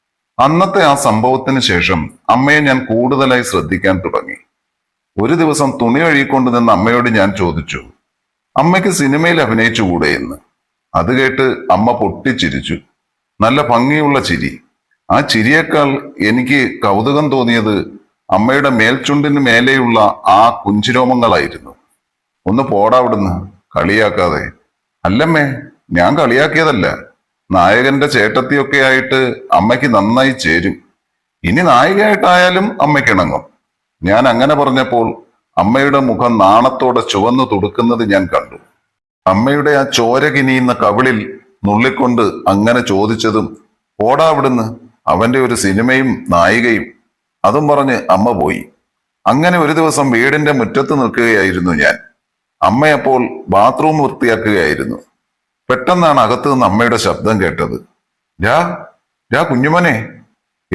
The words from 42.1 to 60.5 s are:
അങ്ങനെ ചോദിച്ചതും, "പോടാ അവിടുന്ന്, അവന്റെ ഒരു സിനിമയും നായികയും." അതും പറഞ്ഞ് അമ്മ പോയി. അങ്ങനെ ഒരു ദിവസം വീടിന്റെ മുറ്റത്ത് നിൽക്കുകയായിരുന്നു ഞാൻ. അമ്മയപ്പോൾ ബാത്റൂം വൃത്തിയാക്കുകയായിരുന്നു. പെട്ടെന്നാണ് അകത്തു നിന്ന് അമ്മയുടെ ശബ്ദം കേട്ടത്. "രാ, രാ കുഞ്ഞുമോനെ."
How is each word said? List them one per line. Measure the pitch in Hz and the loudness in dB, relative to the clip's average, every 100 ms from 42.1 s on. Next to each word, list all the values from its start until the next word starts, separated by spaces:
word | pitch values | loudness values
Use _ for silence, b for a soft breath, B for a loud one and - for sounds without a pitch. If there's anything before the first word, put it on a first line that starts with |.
| 120 | 0
അങ്ങനെ | 101 80 - 98 110 123 | 0 -2 -2 0 2 0
ചോദിച്ചതും, | 120 98 107 110 113 107 92 - _ _ _ - | 0 0 0 -2 -2 -2 -4 -10 _ _ _ -4
"പോടാ | 110 139 160 | -2 2 2
അവിടുന്ന്, | 143 135 120 110 113 - _ - | 2 0 -2 -6 -10 -20 _ -4
അവന്റെ | 90 117 131 | 0 0 0
ഒരു | 127 | 0
സിനിമയും | 113 98 98 123 131 135 - - | 0 -2 0 0 0 0 -4 0
നായികയും." | 87 85 113 120 110 - - _ _ _ _ | 2 2 2 2 0 -4 -16 _ _ _ _
അതും | - 147 147 | -2 0 2
പറഞ്ഞ് | 143 135 113 - | 0 0 -2 0
അമ്മ | 95 117 | 0 0
പോയി. | 101 - 87 - _ _ _ _ _ - | -2 -4 -6 -10 _ _ _ _ _ -2
അങ്ങനെ | 131 175 180 | 0 2 2
ഒരു | 151 | 0
ദിവസം | 160 160 147 135 | 0 0 0 0
വീടിന്റെ | 117 135 151 151 | 2 2 0 0
മുറ്റത്ത് | 135 107 135 135 147 | 0 0 -2 -2 -2
നിൽക്കുകയായിരുന്നു | 113 - 117 107 95 90 87 | -2 0 2 2 0 0 -2
ഞാൻ. | 78 73 - - _ _ _ _ _ | 0 0 -2 -8 _ _ _ _ _
അമ്മയപ്പോൾ | 87 120 151 139 131 127 117 - - | 0 2 2 2 0 0 -2 -6 -2
ബാത്റൂം | 92 117 131 156 156 | 2 2 2 0 0
വൃത്തിയാക്കുകയായിരുന്നു. | 131 - 117 110 107 98 76 73 69 - - _ _ _ _ _ - | -2 -2 -2 0 0 0 0 -2 -6 -10 -14 _ _ _ _ _ -4
പെട്ടെന്നാണ് | 131 180 180 165 139 | -2 0 2 2 2
അകത്തു | 110 123 143 | 2 0 -2
നിന്ന് | 131 104 | 0 2
അമ്മയുടെ | 104 117 113 | 2 0 0
ശബ്ദം | 98 - 110 107 | -2 -2 -2 0
കേട്ടത്. | 87 78 58 - - _ _ _ _ - | -2 -2 -6 -8 -14 _ _ _ _ -6
"രാ, | 101 147 175 175 - _ _ _ _ | 0 0 -2 -6 -16 _ _ _ _
രാ | 135 | -2
കുഞ്ഞുമോനെ." | 165 123 143 175 170 110 107 - - _ _ | 0 0 0 2 0 -2 -6 -16 -20 _ _